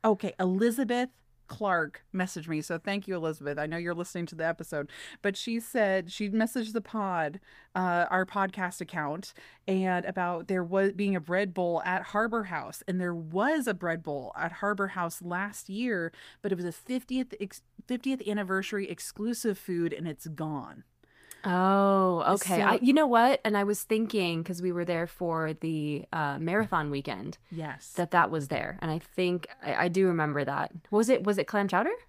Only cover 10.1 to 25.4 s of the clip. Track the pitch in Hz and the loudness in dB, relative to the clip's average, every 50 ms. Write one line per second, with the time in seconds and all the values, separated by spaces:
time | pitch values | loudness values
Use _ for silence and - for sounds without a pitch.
10.1 | 185 190 180 175 180 165 175 - 190 185 175 170 185 196 196 196 196 185 202 196 | -2 -2 -2 0 -2 -4 -2 -2 0 0 0 2 2 4 4 2 2 0 0 0
11.1 | 196 180 151 165 180 185 208 196 170 185 180 170 170 160 - 180 185 185 180 - | 0 0 0 0 0 2 0 0 0 0 0 0 0 0 0 0 -2 -2 -4 -2
12.1 | - 208 220 233 220 226 208 185 170 151 131 - - - - - 180 185 180 175 | 0 0 0 2 0 -2 -2 -2 -6 -6 -6 -8 -14 -10 -6 -2 -2 0 0 0
13.1 | 175 170 165 156 160 190 220 277 320 311 247 240 202 175 180 170 165 165 156 160 | -2 -4 -6 -2 0 2 2 4 2 2 2 0 -2 -2 -2 -2 -2 -2 -4 -4
14.1 | 147 139 127 107 - - 151 165 170 - - 202 208 196 196 190 - 190 175 170 | -6 -4 -6 -8 -6 -6 -6 -6 -4 -2 -2 -2 0 0 -2 -2 -2 -4 -4 -4
15.1 | - - 180 175 175 180 196 208 208 - - - 190 208 247 247 220 180 165 170 | -4 -8 -6 -4 -4 -4 -4 -4 -6 -12 -12 -8 -6 -2 -2 0 0 0 -2 -4
16.1 | - - - - - _ - 202 190 175 175 175 165 - - - 254 254 - - | -6 -12 -20 -20 -20 _ -2 -2 -2 0 -2 -6 -6 -8 -6 -4 -4 -4 -2 -2
17.1 | 254 262 254 - - - 208 190 - - _ _ _ - - - 254 247 - 269 | -2 -2 -2 -4 -6 -8 -8 -8 -8 -18 _ _ _ -20 -4 -4 -4 -2 0 -2
18.1 | 269 254 202 208 208 208 202 185 190 190 190 - 214 202 196 - 170 - - - | -2 0 -2 -2 0 0 0 0 0 0 0 0 -2 -4 -4 -4 -6 -8 -10 -12
19.1 | - - 208 233 240 - - 226 196 - - - 180 170 170 165 156 - 165 165 | -8 -4 -2 -2 -2 0 0 0 -2 -2 -4 -4 -2 0 0 -2 -2 -4 -6 -6
20.1 | 147 - - 160 156 139 156 156 151 139 113 - 73 - - _ _ _ _ _ | -8 -8 -10 -12 -6 -6 -4 -4 -4 -6 -6 -10 -14 -18 -20 _ _ _ _ _
21.1 | _ _ - - - - - 202 180 180 185 190 196 196 196 196 196 190 190 185 | _ _ -20 -20 -18 -6 -2 0 2 4 4 6 6 6 6 6 6 6 6 4
22.1 | 175 165 - - 190 196 - 185 180 - - 165 233 - 247 254 277 311 311 262 | 2 2 4 4 4 4 2 2 2 4 6 4 4 6 6 6 6 6 6 6
23.1 | 240 226 233 254 277 - - 220 208 202 202 202 208 - - - 220 220 226 208 | 6 6 6 6 4 4 2 2 2 2 2 2 0 -2 0 0 2 2 2 2
24.1 | - 208 180 170 170 165 165 180 180 175 180 185 175 175 175 165 175 165 170 170 | 0 0 0 2 0 -2 -2 -4 -4 -2 -2 -2 0 0 0 0 0 0 0 -4
25.1 | - - 180 170 165 160 | -4 -4 -2 0 0 0